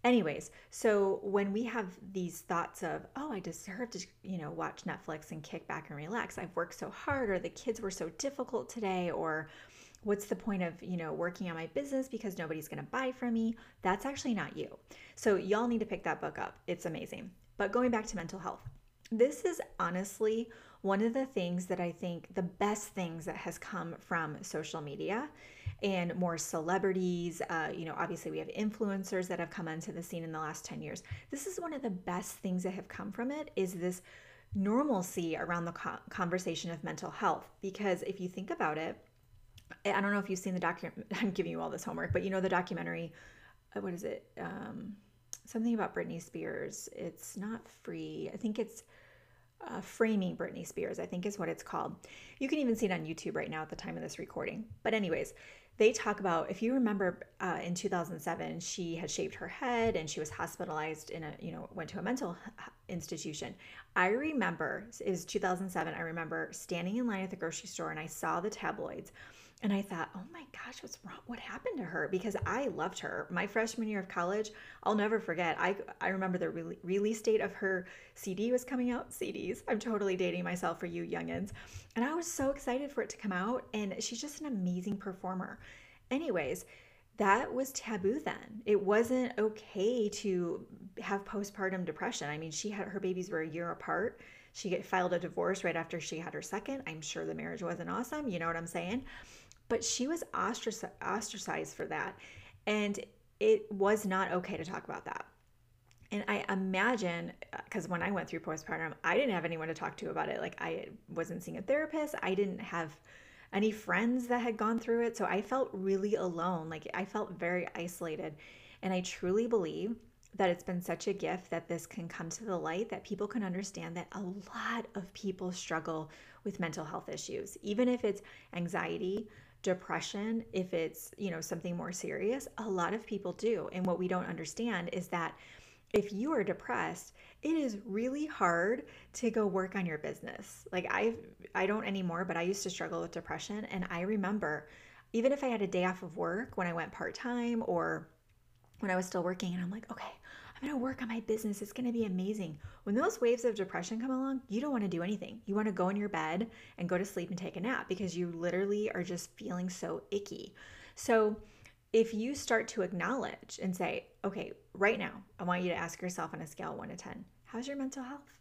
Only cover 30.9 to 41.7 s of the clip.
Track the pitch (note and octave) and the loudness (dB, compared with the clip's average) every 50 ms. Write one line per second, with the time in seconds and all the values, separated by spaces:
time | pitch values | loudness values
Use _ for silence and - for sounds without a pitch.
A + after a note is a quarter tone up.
30.9 | - - - - - - - - - C#4 - G4 F#4 - F4 E4 D#4 C4 C#4 A3+ | -8 -8 -8 -8 -10 -10 -8 -8 -8 -6 -6 -6 -4 -4 -4 -4 -4 -2 -2 -2
31.9 | F#3 F3+ - F#3 F3 F#3 - - - - - F#3+ F3+ F3+ F3+ F#3 F#3 G3+ G3 - | -4 -2 -2 -2 -2 -2 -2 -6 -10 -4 -2 0 0 2 0 0 -2 -4 -8 -10
32.9 | - - G3+ G#3 G3+ - A#3+ C4 C#4+ D4+ D4 D4 - - F#3+ F3+ F#3 E3+ F3 F3+ | -10 -8 -6 -6 -4 -2 -2 -2 -2 -4 -6 -4 0 0 0 0 0 0 0 0
33.9 | F3+ - - - - - - - - - - - - G3+ F#3+ G3+ A3 B3+ D4+ D4+ | -2 -2 -10 -18 -20 -20 -20 -20 -20 -20 -14 -4 0 2 4 4 6 4 6 4
34.9 | A#3+ F#3 F3+ - - F#3+ E3+ E3 D#3+ - - - F3 F3 E3+ E3+ E3+ - - E3+ | 4 2 2 0 -2 -2 0 0 0 0 0 0 0 0 0 -2 -4 -4 -6 -6
35.9 | - - - - - G#3+ F#3 E3+ F3 F#3 F3+ F3+ E3 - - E3+ E3 D#3 - E3+ | -6 -6 -10 -10 -2 0 2 2 2 2 2 0 -2 -2 -2 -4 -4 -4 -4 -6
36.9 | D#3 D#3 F#3+ - - - G#3+ F3+ D#3 - - - - - - G3 F#3+ - G3+ G3 | -6 -4 -6 -8 -4 2 2 2 2 2 -2 -14 -14 -8 -8 -6 -4 0 2 2
37.9 | F3+ F3+ - - F3 - F3+ F3+ - - F#3+ - E4+ - - D#3 D3+ D#3 D#3+ F#3 | 2 2 0 -4 -4 -2 -4 -4 -4 -6 -4 -4 0 0 2 2 2 0 -2 -4
38.9 | - - - - _ - - - - - - - - - - - - - _ G3+ | -6 -8 -14 -20 _ -20 -20 -20 -20 -20 -20 -20 -20 -20 -18 -18 -20 -2 _ 2
39.9 | G3 G3+ G3+ G3+ G#3 G3+ F#3+ G3 F#3+ F#3 - G3+ F3+ F3+ F3 E3 F3 - - - | 4 4 4 4 2 2 2 0 -2 -2 -2 -2 0 2 2 2 0 0 -6 -8
40.9 | - G3 - - G3+ E3+ A#3 G3+ F3+ - F3+ E3 E3 E3 E3 D#3+ | -8 -10 -8 -6 -2 0 0 2 2 2 0 0 0 -2 -2 -4